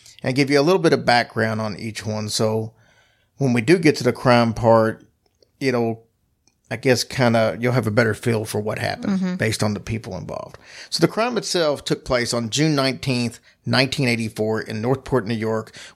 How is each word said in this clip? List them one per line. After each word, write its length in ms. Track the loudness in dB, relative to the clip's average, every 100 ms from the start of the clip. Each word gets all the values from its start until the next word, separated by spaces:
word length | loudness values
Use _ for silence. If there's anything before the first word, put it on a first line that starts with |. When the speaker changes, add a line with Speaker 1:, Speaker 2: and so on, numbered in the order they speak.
| -20 -8
Speaker 1:
and 140 | -2 0
give 140 | 2
you 100 | 4
a 20 |
little 180 | 4 4
bit 100 | 4
of 140 | 2 4
background 560 | 2 2 -2 -2 -2
on 140 | -6 -6
each 260 | -10 -10
one. 240 | -8 -6 -6
So 460 | -2 0 0 -4 -10 _ _ _ _ _ _
when 160 | 0
we 80 | 2
do 160 | 4 4
get 180 | 4 2
to 80 |
the 80 | 0
crime 400 | 2 4 4 4
part, 540 | 2 6 6 4 -2 _ _ _ _ _ _
it'll, 460 | -2 0 -2 -4 _ _ _ _ _ _ _
I 60 | -2
guess, 280 | 2 2
kinda, 520 | 0 0 2 4 2 0
you'll 120 | -2
have 140 | 0 0
a 40 |
better 220 | 2 2
feel 300 | 0 -2 -2
for 160 | -2 -4
what 180 | -4 -4
happened 400 | -4 -4 -4 -2
Speaker 2:
Mm-hmm. 160 | -2 -2
Speaker 1:
based 260 | -2 0
on 120 | -2
the 60 | -2
people 360 | -6 -8 -8 -10
involved. 420 | -10 -10 -12 -18 -20 -20 -8
So 100 | 0
the 80 | 0
crime 240 | 0 -2 -2
itself 460 | -4 0 0 -2
took 200 | -4 -6
place 280 | -2 -2 0
on 160 | -2 -4
June 240 | 0 0
nineteenth, 640 | 2 0 -2 -4 -2 -4 -8 _ _
nineteen 440 | -2 0 0 0 0
eighty-four 520 | 0 -4 -4 -4 -4
in 200 | -6 -6
Northport, 440 | -2 -4 -2 -2 -2
New 80 |
York, 400 | -4 -2 -4 -6 -16 -20